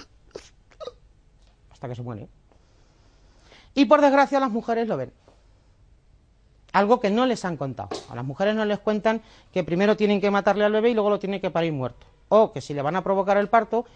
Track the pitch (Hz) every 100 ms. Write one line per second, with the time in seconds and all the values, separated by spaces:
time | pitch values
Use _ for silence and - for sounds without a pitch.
0 | - _ _ - - _ _ - 622 -
1 | _ _ _ _ _ _ _ - 123 120
2 | 120 107 - _ _ _ _ _ _ _
3 | _ _ _ _ - - - - 285 294
4 | 285 277 269 277 269 220 - 226 226 156
5 | 127 - _ _ _ _ _ _ _ _
6 | _ _ _ _ _ _ _ 180 202 247
7 | 202 220 262 226 185 156 139 123 101 -
8 | - 117 131 135 196 220 214 202 - 214
9 | 220 220 - - _ 185 156 170 208 208
10 | 208 202 202 202 202 196 208 214 233 226
11 | 208 202 196 196 185 165 165 147 123 -
12 | - _ - 208 214 139 - 143 143 185
13 | 185 196 190 202 202 226 214 226 233